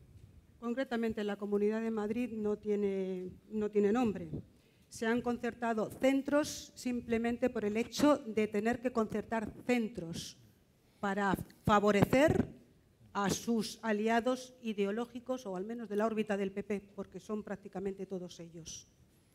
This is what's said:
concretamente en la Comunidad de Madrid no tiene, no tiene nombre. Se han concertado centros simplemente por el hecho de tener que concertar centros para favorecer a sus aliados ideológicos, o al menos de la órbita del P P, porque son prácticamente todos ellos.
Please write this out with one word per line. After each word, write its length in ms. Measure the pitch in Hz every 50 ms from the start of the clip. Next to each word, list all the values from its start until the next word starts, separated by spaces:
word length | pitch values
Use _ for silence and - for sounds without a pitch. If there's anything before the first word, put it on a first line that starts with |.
| - - - - - - - - - - - -
concretamente 640 | - 233 240 247 269 262 247 233 233 226 220 226
en 60 | 208 208
la 80 | 202
Comunidad 460 | 202 208 202 202 202 208 208 220 220
de 100 | 226 226
Madrid 400 | 226 220 208 208 220 240 247 226 226
no 240 | 220 208 208 208 208
tiene, 760 | 208 208 208 208 208 196 196 196 190 185 190 180 185 185 - - - -
no 200 | 214 214 208 208
tiene 220 | 208 208 208 202
nombre. 380 | 214 247 254 220 180 180 175 160 151 147 - - - - _ _ _ _ _ _
Se 180 | - - 233 226
han 140 | 233 247
concertado 680 | - 240 240 233 240 240 226 - 240 226 233 220 202 -
centros 840 | - - - 262 277 277 262 - 277 294 302 294 - - - - -
simplemente 720 | - - 254 247 240 240 233 233 226 233 - - 226 - 247
por 160 | 247 226 214
el 120 | 208 208 226
hecho 400 | 240 - - - 254 294 294 277
de 300 | - 220 208 220 214 208
tener 320 | 214 208 208 226 247 254
que 120 | 247 254
concertar 600 | 247 233 220 208 - 214 202 - 233 226 214 - - - -
centros 720 | - 247 240 226 202 - - 165 165 170 - - - - - - - - _ _ _ _ _ _ _ _ _
para 360 | - 202 196 202 202 196 175 - - - - - -
favorecer 840 | - 214 208 202 208 202 202 190 - - 254 285 330 - 392 - - - - - - - _ _ _ _ _ - - -
a 160 | 202 202 190
sus 500 | - - - 226 233 226 202 - - -
aliados 720 | - 226 214 208 214 220 226 233 226 254 254 254 262 - - -
ideológicos, 840 | - 226 214 196 202 196 202 233 240 233 - 247 240 - 254 262 254
o 100 | 196 185
al 100 | 180 190
menos 240 | 214 233 240 233 185
de 60 | 208
la 100 | 208 214
órbita 320 | 226 220 214 214 - 202 196
del 140 | 202 196
P 120 | 196 202 196
P, 180 | - 214 196 196 - -
porque 240 | - 190 - - 185
son 240 | - - 214 214 202
prácticamente 600 | - 202 190 - 202 - 220 196 196 190 190 190
todos 340 | 185 196 185 180 170 - -
ellos. 480 | 170 170 160 170 156 - - - - - _ _ - _ _ _ _ _ _